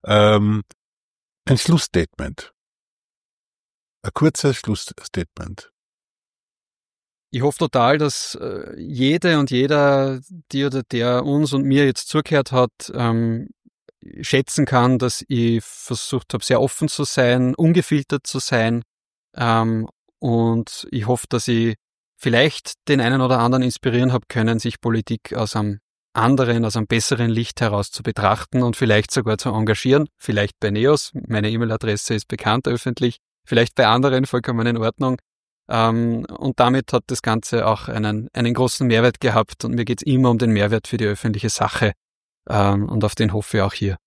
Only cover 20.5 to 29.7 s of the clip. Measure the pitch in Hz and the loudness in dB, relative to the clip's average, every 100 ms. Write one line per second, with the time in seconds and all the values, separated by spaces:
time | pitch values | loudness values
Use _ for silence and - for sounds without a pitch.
20.5 | 113 113 - - 123 107 123 - 123 - | 0 -2 -12 -8 -6 -2 -2 -2 -4 0
21.5 | 117 117 110 _ _ _ _ 135 127 147 | 0 0 -2 _ _ _ _ 0 4 2
22.5 | - - - - 139 120 131 127 127 117 | 0 -14 -14 0 2 2 2 2 2 2
23.5 | 127 127 - 131 120 127 123 _ 123 110 | 2 0 -2 -2 0 2 0 _ -2 0
24.5 | 113 120 - 120 113 - 117 - - 107 | 0 -4 -4 -2 -2 -2 -8 -6 -6 -4
25.5 | 110 104 101 _ _ _ - 113 135 123 | -4 -4 -6 _ _ _ 0 2 2 2
26.5 | 117 113 113 107 117 - 120 117 113 120 | 0 0 -2 -2 -2 0 0 0 0 -4
27.5 | - 117 101 101 - - - 98 107 - | -2 -2 -2 -4 -6 -8 0 0 0 -2
28.5 | 127 120 113 117 107 104 - 110 110 135 | 0 0 0 2 2 2 -2 -2 -2 -2
29.5 | 110 107 | -2 0